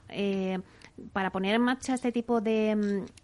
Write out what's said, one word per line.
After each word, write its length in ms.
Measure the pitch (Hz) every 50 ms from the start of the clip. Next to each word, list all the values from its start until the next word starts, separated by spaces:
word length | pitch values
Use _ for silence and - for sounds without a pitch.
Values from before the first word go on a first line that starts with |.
| - -
eh, 520 | - - 202 202 196 196 190 190 185 185 185 - - - - - _ - - 220
para 180 | - 202 190 185
poner 260 | - 190 190 196 214
en 60 | 233
marcha 320 | 240 247 254 262 - - 262
este 180 | 247 - 247
tipo 280 | 233 240 233 - 240 233
de, 640 | 202 226 220 220 214 214 214 214 208 202 202 196 - - - -